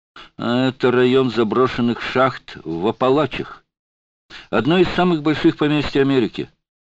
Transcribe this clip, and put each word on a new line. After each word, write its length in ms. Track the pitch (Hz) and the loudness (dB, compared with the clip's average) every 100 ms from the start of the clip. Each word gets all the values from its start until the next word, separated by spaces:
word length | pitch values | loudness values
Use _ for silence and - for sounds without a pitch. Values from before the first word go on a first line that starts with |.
| _ - - - | _ -20 -20 -8
А 300 | 117 123 131 | -2 0 0
это 220 | 127 127 | 0 2
район 400 | 123 127 131 131 | 4 4 4 2
заброшенных 680 | 110 110 110 127 - 120 110 | 0 0 0 0 0 -2 -2
шахт 560 | - 127 131 - - 127 | -4 0 0 -2 -14 -16
в 220 | 80 82 101 | -10 -4 -4
Апалачах. 800 | - 127 139 147 - - - _ _ _ _ _ _ _ - - | 0 0 0 -2 -6 -12 -16 _ _ _ _ _ _ _ -20 -4
Одно 300 | 107 117 185 | -2 2 2
из 100 | 175 | 2
самых 340 | - 180 165 | 2 0 0
больших 360 | 147 139 165 - | 0 0 0 2
поместьй 420 | 151 151 139 143 | 0 0 0 0
Америки. 480 | 139 135 107 - 67 _ _ _ | 2 2 0 -4 -12 _ _ _